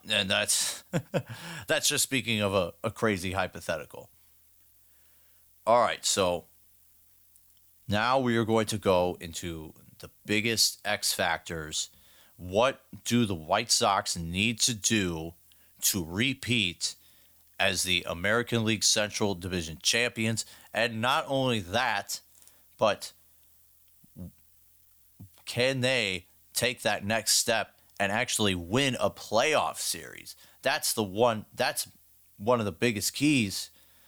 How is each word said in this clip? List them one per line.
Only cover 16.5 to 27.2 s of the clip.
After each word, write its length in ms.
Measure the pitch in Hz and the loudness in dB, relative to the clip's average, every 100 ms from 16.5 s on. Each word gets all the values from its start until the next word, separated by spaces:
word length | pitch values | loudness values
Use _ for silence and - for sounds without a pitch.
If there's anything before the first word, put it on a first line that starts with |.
| 120 92 85 - - - - _ _ _ - | 0 0 -2 -8 -8 -18 -20 _ _ _ -2
as 260 | 98 90 | 0 0
the 220 | 90 90 - | 0 0 -2
American 560 | 85 98 117 117 117 110 | -2 0 0 0 0 0
League 180 | 107 | 2
Central 520 | - 110 104 - 107 90 | 2 2 -2 -2 -2 -2
Division 420 | 92 90 80 80 | -4 -4 -4 -4
champions? 640 | - 117 120 - 113 110 - - - | 0 0 0 -2 -2 -2 -6 -16 -6
And 260 | 104 117 113 | -2 -2 0
not 240 | 123 151 135 | 0 0 0
only 320 | 135 131 113 | 0 0 0
that, 580 | 87 110 127 101 - - - - - - _ - | -2 -2 0 -2 -6 -10 -12 -20 -20 -20 _ 2
but 360 | 110 98 - - _ _ _ _ _ _ _ _ - - 90 - _ _ _ _ _ _ _ - 101 - - | 2 2 -6 -18 _ _ _ _ _ _ _ _ -20 -16 -16 -16 _ _ _ _ _ _ _ -20 -20 -16 -6
can 340 | 120 127 135 | 0 0 2
they 460 | 123 131 104 92 - _ _ | 0 2 0 -4 -8 _ _
take 280 | - 120 120 | -2 -2 0
that 240 | 113 101 101 | -2 -2 0
next 280 | 113 | 0